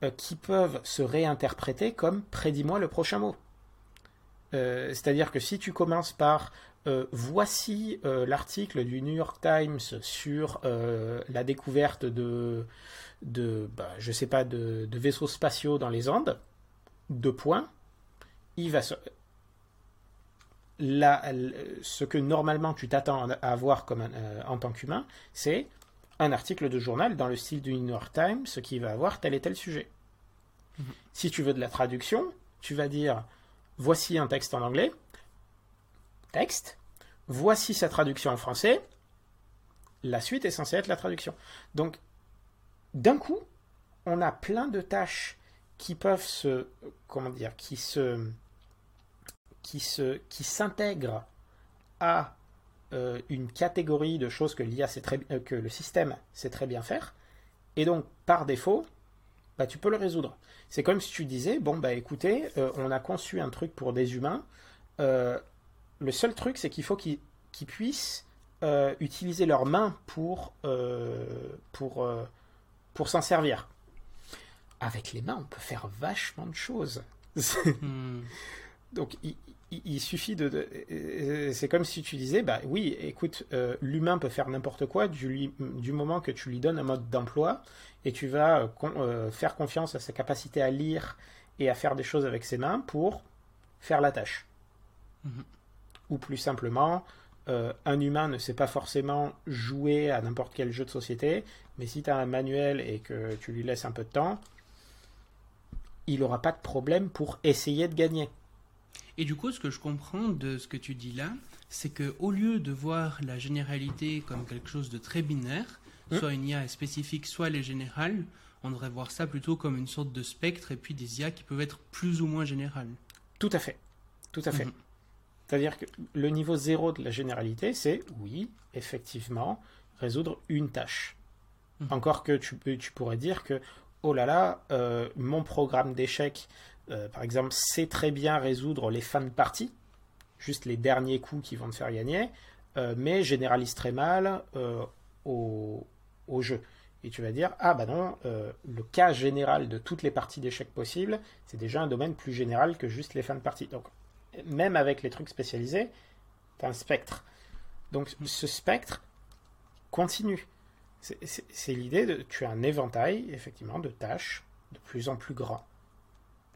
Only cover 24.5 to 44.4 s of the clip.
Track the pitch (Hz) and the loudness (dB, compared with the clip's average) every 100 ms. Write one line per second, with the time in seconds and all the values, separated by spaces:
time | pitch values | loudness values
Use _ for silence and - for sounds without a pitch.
24.5 | 123 123 113 127 196 285 - - - 147 | -4 -4 -6 -4 -4 -6 -16 -16 -2 0
25.5 | 185 285 - - - - - 151 131 - | 2 -2 -14 -20 -20 -8 2 2 2 -2
26.5 | 185 143 127 120 120 226 156 127 117 - | -2 0 0 0 2 2 2 -2 -2 -4
27.5 | 151 135 127 123 113 - - 175 233 269 | -4 -2 -2 -2 -4 -2 2 2 2 -4
28.5 | - - 127 113 110 165 - 156 139 175 | -8 -6 -4 -2 0 0 0 0 0 0
29.5 | 185 180 151 - - - _ - _ _ | -4 -6 -8 -8 -16 -20 _ -20 _ _
30.5 | _ - - 131 - - - 175 156 139 | _ -18 -12 -12 -12 -14 -4 -2 2 2
31.5 | 131 120 - 127 127 - 226 370 - - | 2 0 2 0 0 0 0 0 -6 -20
32.5 | - - 147 143 147 147 113 113 - - | -14 -6 -2 0 2 2 0 -4 -16 -20
33.5 | - - - 135 165 - 165 131 139 - | -20 -18 0 4 4 4 2 2 0 0
34.5 | 127 120 135 262 - - - - - - | -2 2 4 4 0 -18 -20 -20 -20 -20
35.5 | - - _ _ - - - - - - | -20 -20 _ _ -20 -20 -20 -4 0 0
36.5 | - - - - - - - - 127 185 | -2 -8 -16 -20 -20 -20 -16 -6 2 6
37.5 | 214 - 208 165 - 147 135 139 120 123 | 6 4 2 2 4 2 2 0 0 -2
38.5 | 120 208 262 - - _ _ _ - - | 4 6 6 2 -20 _ _ _ -20 -20
39.5 | - - - - - 131 120 - 262 202 | -20 -20 -20 -20 -8 -2 -2 0 0 0
40.5 | - 151 185 196 175 185 165 156 - - | 0 0 0 2 0 -2 -4 -6 -10 -14
41.5 | - - 151 165 - - - - - - | -20 -6 0 0 -2 -18 -20 -20 -20 -20
42.5 | _ - - _ 131 185 285 - 370 - | _ -20 -20 _ 6 6 6 4 -4 -4
43.5 | - _ - _ - 175 175 170 - | -20 _ -20 _ -6 0 2 2 0